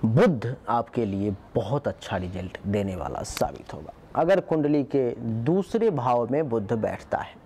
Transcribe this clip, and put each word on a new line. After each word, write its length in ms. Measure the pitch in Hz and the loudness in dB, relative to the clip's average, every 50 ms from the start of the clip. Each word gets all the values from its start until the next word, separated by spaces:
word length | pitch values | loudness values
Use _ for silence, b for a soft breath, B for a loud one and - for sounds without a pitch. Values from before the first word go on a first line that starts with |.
| - | 2
बुध 420 | 113 113 139 220 240 170 113 104 117 - - - - | 4 6 6 6 6 4 2 -2 -6 -6 -8 -4 -2
आपके 360 | 110 117 117 - - 123 117 | -2 -2 -2 -2 -2 -2 -2
लिए 300 | 101 98 98 98 104 98 98 - - - | 0 0 0 0 -2 -2 -4 -8 -6 -4
बहुत 340 | 123 110 98 127 143 143 113 | -4 -2 0 -2 -2 -2 -4
अच्छा 280 | 95 - - - 110 | -6 -6 -8 -6 -4
रिजल्ट 400 | 95 90 90 92 92 92 90 - - - | -4 -4 -6 -8 -8 -10 -10 -12 -8 -4
देने 280 | 101 101 104 101 98 92 | -2 0 0 0 -2 -4
वाला 260 | 90 - - 64 - - | -4 -6 -6 -6 -6 -8
साबित 500 | - - - - - 69 - - - - | -8 -4 -2 -4 -4 -4 -10 -14 -14 -14
होगा। 180 | - 78 - - - - - - | -14 -14 -14 -16 -18 -20 -6 -2
अगर 260 | - 160 165 196 185 175 | 0 4 4 4 2 4
कुंडली 400 | - 165 160 147 147 147 151 139 | 0 0 2 4 4 4 2 2
के 220 | 123 - 139 131 120 117 117 120 117 113 113 117 | 2 2 2 2 2 0 -4 -4 -4 -2 -2 0
दूसरे 460 | 127 170 190 190 - - 233 220 226 175 | 2 2 2 0 0 0 2 2 2 2
भाव 340 | 143 120 127 123 120 120 | 2 2 2 2 2 2
में 220 | 110 131 147 160 139 | 2 0 0 0 0
बुध 240 | 113 113 101 - 120 | 0 -2 0 0 -2
बैठता 440 | 113 104 95 90 - - - - - | 0 0 -2 -4 -6 -6 -4 -4 -4
है 220 | - - - - - | -4 -6 -14 -20 -20